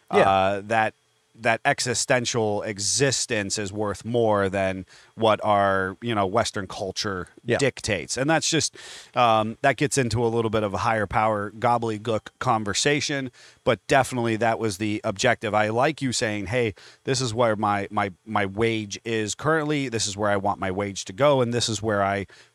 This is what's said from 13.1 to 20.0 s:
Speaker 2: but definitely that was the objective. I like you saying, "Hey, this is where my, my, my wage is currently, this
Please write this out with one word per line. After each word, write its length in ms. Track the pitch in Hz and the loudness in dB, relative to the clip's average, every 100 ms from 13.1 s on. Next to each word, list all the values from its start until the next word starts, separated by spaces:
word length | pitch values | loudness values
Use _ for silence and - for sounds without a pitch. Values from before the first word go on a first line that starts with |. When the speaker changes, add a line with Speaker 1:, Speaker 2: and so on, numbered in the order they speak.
| 139 131 - - _ | -4 -6 -12 -20 _
Speaker 2:
but 200 | - 110 - | 0 0 4
definitely 480 | 139 123 123 117 107 | 2 4 0 -2 2
that 240 | 113 113 | 0 0
was 180 | 110 95 | -2 -2
the 220 | 107 107 | -2 -2
objective. 520 | 113 98 123 110 110 | -4 0 2 2 0
I 160 | 104 107 | 0 2
like 300 | 117 147 151 | 2 0 0
you 120 | 131 | -4
saying, 340 | - 113 104 95 | -2 -2 -2 -2
"Hey, 260 | 127 113 - - - | -2 -2 -4 -16 -10
this 180 | - 127 | -4 -2
is 140 | 123 | -2
where 220 | 110 117 107 | 0 2 2
my, 320 | 104 101 98 | 0 0 -2
my, 220 | 104 101 85 | -2 -4 -6
my 220 | 110 104 98 | -10 -6 -4
wage 540 | 98 113 110 104 - | -2 -2 -2 -6 -10
is 300 | 117 113 104 | -6 -4 -4
currently, 540 | - 147 160 147 147 135 | -4 -2 -2 -2 -4 -4
this 180 | 113 | -4